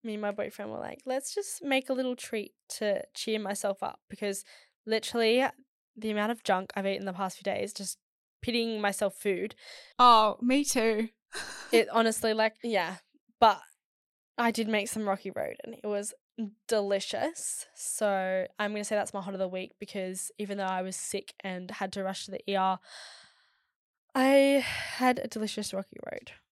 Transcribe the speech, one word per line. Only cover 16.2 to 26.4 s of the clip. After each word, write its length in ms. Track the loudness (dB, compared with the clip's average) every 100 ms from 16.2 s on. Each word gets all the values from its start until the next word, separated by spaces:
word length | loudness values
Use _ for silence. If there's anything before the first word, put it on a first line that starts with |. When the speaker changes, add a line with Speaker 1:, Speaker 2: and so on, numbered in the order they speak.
| _ -10 -10 -10 -2
Speaker 1:
delicious. 1000 | 0 2 -2 -2 -4 -4 -4 -8 -8 -12 -12
So 680 | -10 -2 0 0 0 -2 -4 -4
I'm 140 | -4
gonna 100 | -4
say 140 | -2 -2
that's 180 | -2
my 60 | -6
hot 140 | -8
of 40 | -4
the 80 | -4
week 280 | -4 -10 _
because 540 | -10 -8 -6 -6 -10 -8
even 200 | -8 -4
though 60 |
I 180 | -2 -2
was 140 | -4 -6
sick 380 | -6 -6 -8 -12
and 260 | -8 -8 -10
had 220 | -6 -6
to 100 | -4
rush 220 | -6 -6
to 80 | -8
the 80 | -10 -2
E 60 | 2
R, 240 | 2 0 -6 -20 -18 -20 -20 _ _ _ _ _ _ _ _
I 500 | 2 6 8 8 4 2 -6 -8 2
had 240 | 2 2
a 80 | -2
delicious 440 | -4 -4 -4 -6
Rocky 260 | -6 -8 -12 -10
Road. 220 | -10 -12 -20